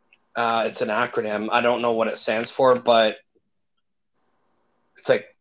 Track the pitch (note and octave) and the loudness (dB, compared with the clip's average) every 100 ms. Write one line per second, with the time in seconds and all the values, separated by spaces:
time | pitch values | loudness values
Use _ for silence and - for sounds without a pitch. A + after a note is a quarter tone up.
0 | _ _ _ A#2 A#2 A2+ A2 - A2+ G#2+ | _ _ _ -4 -2 0 -2 -2 -2 -2
1 | A#2+ - G#2+ G#2 G#2+ A#2+ A#2+ A#2+ A#2+ A2+ | -4 -4 -4 -4 -2 0 0 0 0 0
2 | A2 G#2+ - A2 A#2 - C3 B2 B2 A2+ | 0 0 0 0 -2 2 2 2 2 4
3 | A2 - _ _ _ _ _ _ _ _ | 2 -2 _ _ _ _ _ _ _ _
4 | _ _ _ _ _ _ _ _ _ _ | _ _ _ _ _ _ _ _ _ _
5 | - A#2+ - _ | 0 0 -2 _